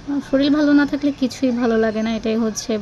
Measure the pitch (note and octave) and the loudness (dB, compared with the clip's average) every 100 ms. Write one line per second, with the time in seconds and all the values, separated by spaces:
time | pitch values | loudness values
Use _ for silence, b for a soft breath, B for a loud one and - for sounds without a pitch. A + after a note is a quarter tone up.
0 | - C#4+ - C4+ D4 D4 D4 C#4+ C#4+ C#4+ | -6 -6 0 0 2 2 4 4 4 0
1 | C#4+ C#4 B3+ - C4 A#3+ A#3+ A3+ A3+ G#3+ | -2 -2 -4 -2 -2 0 0 2 0 -2
2 | A3 A3+ A3+ A3 A3+ G#3 - G#3+ | -4 -2 -2 0 -2 -4 -6 -4